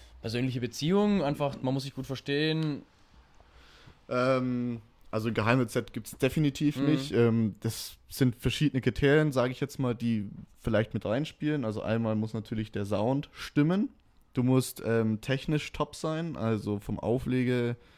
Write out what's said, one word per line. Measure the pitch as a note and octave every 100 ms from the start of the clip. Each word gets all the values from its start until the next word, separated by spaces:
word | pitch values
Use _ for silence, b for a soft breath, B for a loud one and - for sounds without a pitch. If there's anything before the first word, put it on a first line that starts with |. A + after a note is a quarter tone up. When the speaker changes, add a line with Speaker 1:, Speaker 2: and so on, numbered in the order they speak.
| B B
Speaker 1:
persönliche | A2+ A#2+ C3 B2
Beziehung, | A#2+ - D3+ G3+ G#3 G3
einfach, | C#3+ D3 C#3+ -
man | C3
muss | C3+
sich | C3+
gut | C3 B2+
verstehen. | C3 - C#3+ D#3 D#3+ D#3 C#3 - _ _ - - - b b b b b b -
Speaker 2:
Ähm, | B2 B2+ C3 B2+ B2 B2 A#2 - _ -
also | A2 A2+
ein |
Geheimrezept | A2 G#2+ C3 A#2 B2+ G#2+
gibt's | A#2+ - -
definitiv | C3 D#3+ D3 C3+ D3 C3
Speaker 1:
Mhm. | D3
Speaker 2:
nicht. | C#3+ C#3+
Ähm, | A2+ A#2 A2+ A2 -
das | A2+ - - - -
sind | - B2+ -
verschiedene | B2+ - D3 C3
Kriterien, | B2 - C#3 D3+ D3+
sag | C3 B2
ich | B2+
jetzt | C#3 -
mal, | B2+
die | A#2 A#2+ A2 G2+ - - -
vielleicht | A#2+ G#2+ A2+
mit | G#2+
reinspielen. | G2+ A#2+ D#3 - D3+ D3+
Also | A2 G#2+
einmal | - A2+ A2+ A2
muss | A2
natürlich | A2+ - A2 G#2+
der | A2 G2+
Sound | G2+ A2+ C#3 -
stimmen. | - - D3 D3+ F#3+ C4 - _ _ _
Du | -
musst, | B2 C3 - -
ähm, | - A2+ A2 G#2+
technisch | - C3+ - D3+ -
top | - D3
sein, | - D#3+ D#3 E3+ -
also | A2+ G#2+ G#2 G#2
vom | - G#2
Auflege-, | G2+ B2+ B2 B2+ B2 B2+ A#2+ A#2+ B